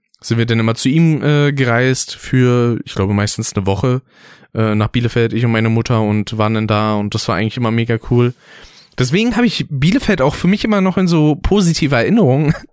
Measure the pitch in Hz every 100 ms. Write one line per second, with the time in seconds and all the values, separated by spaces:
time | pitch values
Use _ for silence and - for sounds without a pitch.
0 | _ _ - 117 117 113 113 113 135 156
1 | 165 151 143 147 143 143 123 117 127 127
2 | - - - 127 123 123 120 113 - -
3 | 98 101 101 - 110 - 95 95 131 127
4 | - _ - - - - 110 107 104 123
5 | 117 120 117 113 117 113 113 113 - 113
6 | 107 104 101 110 107 110 110 107 107 104
7 | 101 107 - 92 110 123 117 117 113 113
8 | - 120 120 - _ - - - - -
9 | 123 175 233 220 240 - 135 139 151 262
10 | - 190 135 - 175 208 220 208 190 185
11 | 185 170 151 147 - 202 175 160 139 127
12 | 113 226 147 135 151 - -